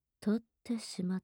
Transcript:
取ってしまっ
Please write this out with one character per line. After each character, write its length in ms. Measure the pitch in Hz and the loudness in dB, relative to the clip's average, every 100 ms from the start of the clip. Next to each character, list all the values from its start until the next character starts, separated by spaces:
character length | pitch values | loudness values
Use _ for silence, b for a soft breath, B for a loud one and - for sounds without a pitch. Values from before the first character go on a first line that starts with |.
| _ _ | _ _
取 200 | 208 226 | 2 2
っ 40 | - _ | 0 _
て 140 | - 233 | -4 -4
し 260 | - - | -4 -2
ま 140 | 180 | 0
っ 40 | 185 | -2